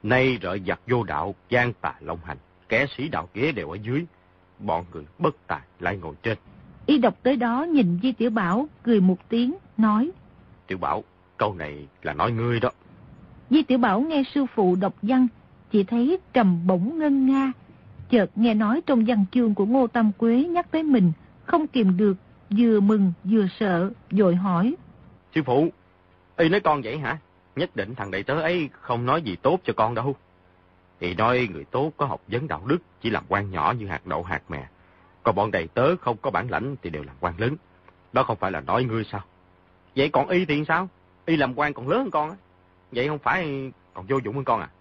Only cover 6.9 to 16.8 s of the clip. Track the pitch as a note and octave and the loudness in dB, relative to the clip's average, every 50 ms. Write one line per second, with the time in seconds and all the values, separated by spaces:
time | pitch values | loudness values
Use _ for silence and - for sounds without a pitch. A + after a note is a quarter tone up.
6.9 | D4 C#4+ A#3 A3+ - _ _ B3 C#4 B3 A#3+ A#3 A#3 B3+ D4+ F4 E4 C#4+ A3+ F3 | 2 4 4 2 0 _ _ 0 0 2 0 0 0 -2 -2 2 2 4 4 4
7.9 | E3+ F3 G3+ C4 B3+ - A3+ B3 A3 A3+ F#3+ E3+ F3+ A3+ C#4+ D4+ - _ - A#3 | 2 0 -2 -2 -2 0 -2 -2 0 0 0 0 0 -2 -2 -4 -10 _ 0 2
8.9 | A#3+ G#3 F3+ F#3 F#3 F3+ - - - A#3 A#3+ B3 E4 G4 - - - - A3 A3 | 4 6 6 4 2 2 -2 -4 -2 0 0 0 -2 -6 -12 -14 -2 0 2 2
9.9 | G#3 G#3+ B3+ E4 F#4 - - - - - - - - - _ - F#2+ F#2 F2 C#2 | 4 2 0 -2 -4 -10 -20 -20 -20 -20 -20 -20 -20 -20 _ -10 -8 -6 -4 -4
10.9 | D2+ G#2+ - _ _ _ _ _ _ _ A#2+ G#2 G2 F2+ D#2 D2 D2 C#2+ C#2+ C#2 | -4 -4 -6 _ _ _ _ _ _ _ -2 -2 -2 -4 -10 -10 -10 -12 -16 -18
11.9 | _ _ - E2 D#2+ D2 F2+ A2+ A#2+ A2 A#2 A#2+ A#2+ A2+ A#2 B2 - _ _ - | _ _ -10 -8 -4 -2 -2 0 0 0 0 0 0 0 0 -2 -2 _ _ -20
12.9 | - - - - - - - - - - - - A#3+ D#4 D4 - B3+ C4 A#3+ A3+ | -20 -20 -20 -20 -20 -20 -20 -20 -20 -20 -4 2 2 2 4 4 2 2 4 2
13.9 | F#3 G#3+ C4+ D#4+ D#4+ C#4+ C4+ - - C#4+ C#4 A#3+ - - G3+ F3+ F3+ F#3 F#3+ F#3+ | 2 2 0 0 0 -2 -2 0 0 -2 -2 0 0 2 2 4 4 2 0 -2
14.9 | - - - G#3 C4 C4 B3+ A#3+ - - - _ - _ - _ - G#3 G3 F#3+ | -4 -4 -2 0 2 4 4 2 0 -6 -20 _ -20 _ -12 _ 2 2 2 2
15.9 | A#3+ A#3 A#3+ C#4 F4+ F#4 - - - B3+ A3 F#3+ F3+ E3+ E3+ F3+ F#3+ F3+ | 0 0 2 2 0 -2 -4 0 2 4 4 4 4 2 2 2 2 2